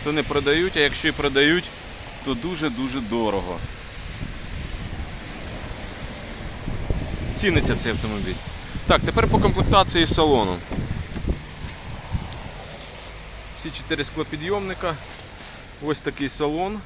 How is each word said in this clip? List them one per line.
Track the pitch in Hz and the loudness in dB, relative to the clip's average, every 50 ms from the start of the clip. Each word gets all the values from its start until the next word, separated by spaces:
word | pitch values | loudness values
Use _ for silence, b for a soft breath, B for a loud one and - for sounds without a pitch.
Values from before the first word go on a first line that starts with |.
| - | -2
то | 147 | 0
не | 151 156 | 0 0
продають, | 143 - 139 143 131 139 147 160 180 185 - | 0 2 2 2 4 6 4 6 4 2 4
а | 165 | 4
якщо | 147 143 - - - 156 | 4 4 4 2 0 0
і | |
продають, | 135 147 143 143 135 139 143 147 165 180 175 - - - - - - - - - - - - | 0 2 0 4 6 6 8 8 6 4 2 -4 -12 -12 -12 -12 -12 -12 -12 -12 -12 -6 -2
то | 135 131 | -2 -2
дуже-дуже | 120 131 170 185 151 156 151 120 120 131 131 120 139 | 0 0 -2 -2 0 0 0 0 0 -2 -2 -2 -4
дорого. | 120 101 113 117 113 107 101 98 87 90 90 82 - - - - - - - - - - - - - - - - - - - - - - - - - - - - - - - - - - - - - - - - - - - - - - - - - - - - - - - - - - - - - - - - - - - - - - - - - - - | -2 0 0 2 2 2 2 0 -2 -2 -4 -6 -6 -8 -10 -12 -12 -12 -12 -10 -10 -10 -8 -8 -8 -8 -6 -8 -8 -8 -8 -8 -6 -6 -6 -6 -6 -6 -6 -6 -6 -8 -8 -10 -10 -10 -10 -10 -8 -8 -8 -8 -8 -8 -8 -8 -10 -10 -8 -10 -8 -8 -8 -10 -10 -10 -10 -10 -10 -8 -8 -6 -6 -4 -4 -4 0 0 0 0 0 -2 -2 -2 -2 -2 0
Ціниться | - - 196 165 147 - 120 117 | 4 4 6 6 6 6 4 2
цей | 107 - 120 | 2 2 2
автомобіль. | 107 - - 110 107 101 95 92 90 - - - - - - - - - - | 0 0 0 0 0 0 -2 -2 -2 -4 -6 -8 -10 -8 -10 -8 -8 -4 4
Так, | - 175 160 | 4 6 6
тепер | - 175 - 220 226 - | 6 4 4 4 4 6
по | - - | 6 6
комплектації | - 202 180 190 - - - 196 185 - - 175 160 | 6 6 6 4 4 8 8 8 8 8 6 4 6
салону. | - - - 160 151 143 120 104 92 90 87 - - - - - - - - - - - - - - - - - - - - - - - - - - - - - - - - - - - - - - - - - 165 160 - - - - - - - - - - - - - - - - - | 6 6 6 8 8 8 6 6 4 2 -2 -4 -4 -4 -4 -2 -2 -4 -6 -6 -6 -6 -4 -2 -2 -2 -2 -4 -12 -12 -10 -10 -10 -10 -10 -10 -10 -10 -10 -8 -4 -4 -4 -4 -6 -10 -10 -10 -10 -12 -12 -12 -12 -12 -14 -14 -14 -14 -14 -14 -12 -14 -14 -14 -14 -14 -14 -14 -14 -14 -10
Всі | - 165 | -10 -8
чотири | 143 - - - 160 143 143 | -8 -8 -4 -4 -2 -2 -2
склопідйомника. | - - 160 151 - 156 151 151 175 202 208 196 190 180 - 185 175 160 - - - - - - - - - - - - - - - - - 143 | -4 -2 -4 -4 -4 -4 -6 -2 -2 -2 -2 -2 -4 -6 -2 -2 -4 -4 -4 -8 -12 -12 -14 -14 -14 -14 -14 -14 -14 -14 -14 -14 -16 -14 -6 -2
Ось | 151 147 - | -2 -2 0
такий | - 151 - - 143 131 | -2 -6 -4 -2 -4 -2
салон. | - - 151 147 151 160 180 196 214 208 - | 0 0 0 0 0 0 -2 -2 -4 -6 -10